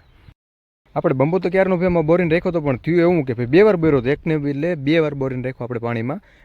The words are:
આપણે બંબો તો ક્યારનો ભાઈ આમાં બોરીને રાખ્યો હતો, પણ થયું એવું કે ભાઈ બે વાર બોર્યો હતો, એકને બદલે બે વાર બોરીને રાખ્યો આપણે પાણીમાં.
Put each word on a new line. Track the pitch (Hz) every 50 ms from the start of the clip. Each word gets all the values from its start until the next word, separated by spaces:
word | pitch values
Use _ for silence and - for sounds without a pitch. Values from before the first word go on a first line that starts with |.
| _ _ _ _ - - - _ _ _ _ _ _ _ _ _ _ _ -
આપણે | 147 - 165 139
બંબો | 131 135 160 180 190
તો | 185 175
ક્યારનો | 180 190 196 190 185
ભાઈ | 170 185
આમાં | 185 175 170 156
બોરીને | 151 170 175 180 156 160
રાખ્યો | 175 - 185
હતો, | 165 170
પણ | 147 143 127
થયું | - - 156 170 175
એવું | 170 175 180 160 135
કે | 131 117
ભાઈ | 120 123
બે | 117 147 185
વાર | 214 214 190
બોર્યો | 165 160 160 143 131
હતો, | 113 127
એકને | 147 - - 170 156
બદલે | 151 143 143 139 139 156 175 180
બે | 147 131 143 160 165
વાર | 156 147 143
બોરીને | 139 135 131 127 127 123
રાખ્યો | 131 131 - 120
આપણે | 120 123 110
પાણીમાં. | 117 117 117 113 113 127 151 208 _ _ _ _